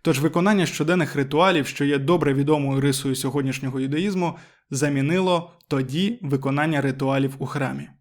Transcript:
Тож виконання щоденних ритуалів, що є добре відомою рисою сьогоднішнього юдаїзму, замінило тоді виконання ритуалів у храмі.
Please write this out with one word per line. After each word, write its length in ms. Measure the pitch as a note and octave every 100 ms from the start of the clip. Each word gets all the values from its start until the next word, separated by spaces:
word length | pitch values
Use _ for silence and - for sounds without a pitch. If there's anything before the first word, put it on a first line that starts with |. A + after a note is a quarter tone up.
Тож 180 | - C3+
виконання 460 | D#3 E3+ F#3+ G#3 E3
щоденних 500 | - D3+ F3+ D3 C#3+
ритуалів, 520 | C#3 D3 F#3 F3 C3+
що 180 | - C#3+
є 120 | C#3+
добре 360 | C3+ F3 D3
відомою 480 | C3+ C#3+ D3+ C#3 C3+
рисою 340 | C#3+ C3+ C#3 C3
сьогоднішнього 640 | C3+ C#3 C3+ C3 C#3 C3
юдаїзму, 580 | C3+ D3+ G3+ F#3 E3+ E3+ - _ _
замінило 800 | C3+ D3 C#3 C3+ F3+ F#3 F3 E3+ _ _
тоді 520 | C#3 C3 D3 G3+ A#3+
виконання 600 | D3 C3+ C#3 C#3+ D#3 D3
ритуалів 540 | C3+ C3+ C3+ C3+ C3+ -
у 60 | C3+
храмі. 440 | D3 - C#3 - _